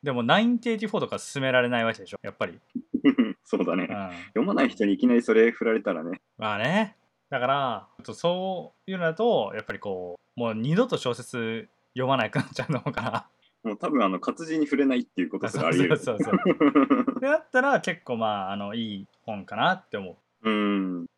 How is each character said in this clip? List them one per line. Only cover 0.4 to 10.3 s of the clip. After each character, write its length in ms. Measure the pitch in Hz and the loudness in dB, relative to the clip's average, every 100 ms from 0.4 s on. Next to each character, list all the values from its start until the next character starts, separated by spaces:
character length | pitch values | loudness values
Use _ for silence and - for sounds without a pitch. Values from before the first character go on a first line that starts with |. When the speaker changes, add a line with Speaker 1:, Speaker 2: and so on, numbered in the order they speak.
Speaker 1:
イ 60 | 233 | 4
ン 140 | 240 | 0
テ 100 | 233 | 0
ィ 20 | |
エ 20 | 226 | -2
イ 20 | |
テ 80 | 214 | -2
ィ 40 | |
フ 60 | 196 | -2
ォ 20 | |
ー 20 | |
と 60 | 131 | -4
か 100 | 101 | -6
勧 240 | - - | -8 -4
め 100 | 135 | 2
ら 100 | 127 | 4
れ 80 | 123 | 4
な 100 | 120 | 2
い 60 | 113 | 0
わ 60 | |
け 80 | 110 | -2
で 60 | 98 | -8
し 60 | |
ょ、 40 | 101 | -12
や 100 | - | -12
っ 40 | - | -6
ぱ 100 | 98 | -8
り。 140 | 82 _ - - - | -8 _ -12 -6 2
Speaker 2:
<laughs> 400 | 143 - 110 95 | 2 4 0 -2
そ 140 | _ 104 | _ -2
う 80 | 87 | 0
だ 100 | 87 | 0
ね。 120 | 92 | -2
Speaker 1:
う 40 | |
ん。 160 | 104 95 87 - | -6 -8 -12 -6
Speaker 2:
読 180 | - 196 | -2 0
ま 80 | |
な 100 | - | 2
い 60 | 135 | 0
人 160 | - 104 | 2 0
に 80 | |
い 40 | 101 | 2
き 100 | 123 | 4
な 80 | 120 | 4
り 80 | |
そ 100 | 117 | 4
れ 180 | 110 113 | 6 6
振 140 | 113 113 | 4 0
ら 80 | |
れ 80 | 110 | 0
た 120 | 104 | 0
ら 100 | 85 | -4
ね。 180 | 82 90 _ _ | -6 -10 _ _
Speaker 1:
ま 160 | 110 | -6
あ 40 | 104 | -2
ね。 360 | 117 190 214 _ _ _ _ | 0 0 -2 _ _ _ _
だ 100 | 135 | -2
か 80 | 123 | 0
ら、 400 | 139 135 107 95 _ | 0 0 -4 -10 _
ち 40 | |
ょ 20 | |
っ 20 | - | -14
と 80 | |
そ 600 | 110 170 180 185 185 160 _ - | -4 -2 -2 -4 -8 -10 _ -10
う 40 | |
い 20 | |
う 40 | 190 | -2
の 40 | 165 | -2
だ 100 | 160 | 0
と、 360 | 233 185 104 107 | 2 2 0 -6
や 60 | |
っ 40 | - | -10
ぱ 80 | |
り 60 | 101 | -10
こ 400 | 104 95 90 87 _ | -6 -8 -8 -14 _